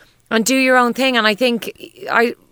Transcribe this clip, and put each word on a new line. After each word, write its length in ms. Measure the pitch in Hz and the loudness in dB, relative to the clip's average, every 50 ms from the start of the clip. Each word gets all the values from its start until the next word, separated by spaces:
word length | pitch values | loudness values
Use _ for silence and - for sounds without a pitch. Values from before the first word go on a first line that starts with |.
| - _ _ _ _ - | -20 _ _ _ _ -4
and 140 | 220 220 220 | -2 -2 0
do 100 | - 262 | 0 0
your 200 | 262 262 262 254 | 2 2 4 4
own 160 | 254 247 240 226 | 4 2 2 0
thing. 220 | 240 269 262 254 | -2 -2 0 0
And 100 | 233 214 | 0 0
I 80 | 214 208 | 0 0
think, 360 | - 254 247 240 220 - - - - - - - - - - | 0 0 -2 -2 -2 -6 -10 -14 -16 -20 -20 -20 -14 -8 -2
I, 240 | - 220 233 240 - - _ _ | 0 0 0 0 -2 -8 _ _